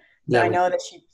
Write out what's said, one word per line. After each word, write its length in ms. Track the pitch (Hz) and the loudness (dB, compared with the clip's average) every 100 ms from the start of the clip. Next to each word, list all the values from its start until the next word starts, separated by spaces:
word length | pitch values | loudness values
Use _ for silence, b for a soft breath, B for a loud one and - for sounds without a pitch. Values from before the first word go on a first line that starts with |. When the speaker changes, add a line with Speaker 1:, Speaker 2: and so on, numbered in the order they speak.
| b b - | b b -2
Speaker 1:
So 80 | - | 0
Speaker 2:
Yeah, 60 | |
Speaker 1:
I 40 | - | 2
Speaker 2:
we 60 | |
Speaker 1:
know 160 | 175 180 | 2 0
that 120 | 175 | -2
she 220 | - - _ | -8 -18 _